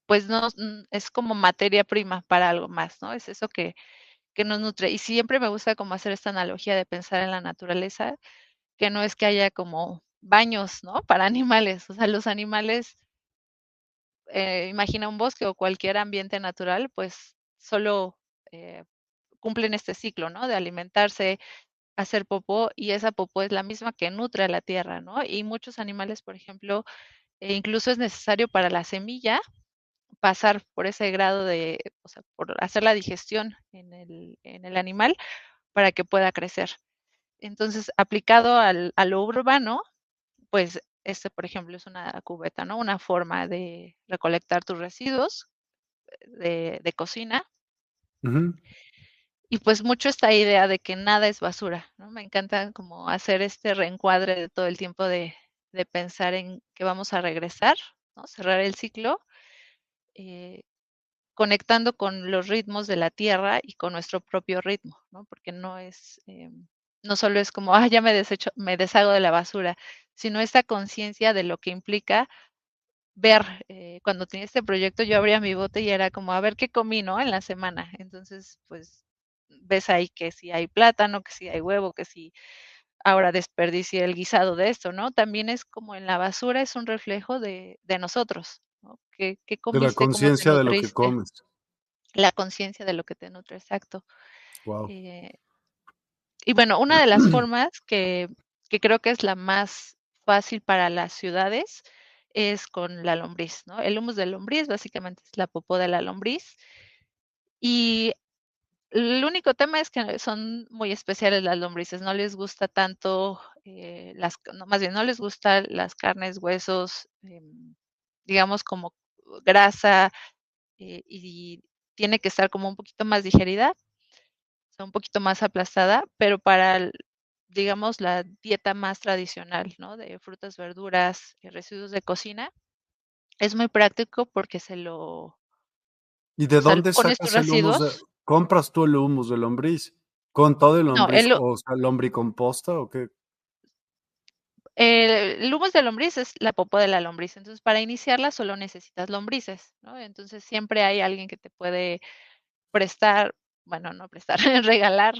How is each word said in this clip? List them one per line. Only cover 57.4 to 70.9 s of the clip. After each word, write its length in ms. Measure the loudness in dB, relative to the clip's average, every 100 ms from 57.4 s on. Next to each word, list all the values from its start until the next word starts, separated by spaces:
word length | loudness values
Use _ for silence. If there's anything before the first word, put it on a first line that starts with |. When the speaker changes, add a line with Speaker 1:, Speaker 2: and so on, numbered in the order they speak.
| -8 0 2 2 -2 _ _ -20
Speaker 1:
¿no? 100 | -20
Cerrar 340 | -6 0 0
el 140 | 0
ciclo 460 | -4 -12 -6 -4 -4 _ _ _ -20 _ _ _ _ _
eh, 480 | -20 -20 -18 -18 -20 _ _ _ _ _ _ _
conectando 640 | -2 0 2 2 2 2 -2
con 340 | -4 -6 -4
los 180 | -2 0
ritmos 380 | -4 -4 -6 -4
de 100 | -2
la 140 | -2
tierra 500 | 0 0 0 2 -2
y 120 | -4
con 180 | -10 -8
nuestro 260 | -8 -8 -10
propio 400 | -6 -6 -4 -6
ritmo, 380 | -4 -6 -8 -20 _
¿no? 140 | -20 -20
Porque 260 | -20 -18
no 260 | -14 -14 -16
es, 420 | -18 -20 -20 -20 -20
eh, 240 | -20 -20 -20 _ _ _ _
no 140 | -6 0
solo 240 | 2 2
es 120 | -2
como, 220 | -4 6
"Ah, 120 | 6 8
ya 120 | 6
me 100 | 4
desecho, 360 | 2 2 -4 -6 -6
me 200 | -4 -2
deshago 340 | 2 4 6
de 80 | 4
la 100 | 4
basura", 460 | 2 0 -4 -4 -6 -14 -20 _
sino 260 | -10 -6 -4
esta 220 | 2 4
conciencia 720 | 2 -2 -6